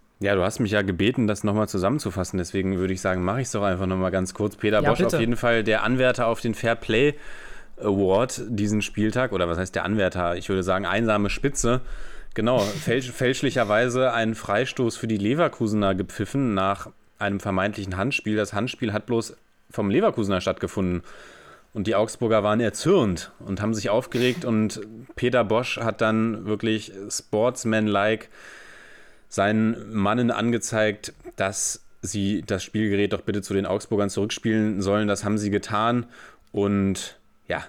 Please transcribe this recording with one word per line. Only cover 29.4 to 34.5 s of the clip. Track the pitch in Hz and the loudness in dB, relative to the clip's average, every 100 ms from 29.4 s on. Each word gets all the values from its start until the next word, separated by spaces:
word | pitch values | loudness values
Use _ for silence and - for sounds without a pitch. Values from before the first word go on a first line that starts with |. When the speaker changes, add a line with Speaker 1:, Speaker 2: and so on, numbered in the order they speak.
| 101 110 110 117 - | 2 4 2 0 -4
Speaker 1:
Mannen | 110 98 120 120 | 0 2 2 2
angezeigt, | 107 117 117 - 110 107 101 - - - - | 0 0 0 0 0 0 0 -8 -16 -14 -4
dass | 98 - - - - - | -4 -2 -6 -6 -14 -12
sie | 95 104 98 98 | -6 -2 0 -2
das | - 95 | -2 -4
Spielgerät | - 107 107 98 101 | -2 -2 0 2 0
doch | 98 | -2
bitte | - 101 | -2 -4
zu | - | -2
den | 98 | -2
Augsburgern | 92 101 - 104 101 | 0 -2 -2 0 0
zurückspielen | - 104 - 117 | 0 -2 -2 0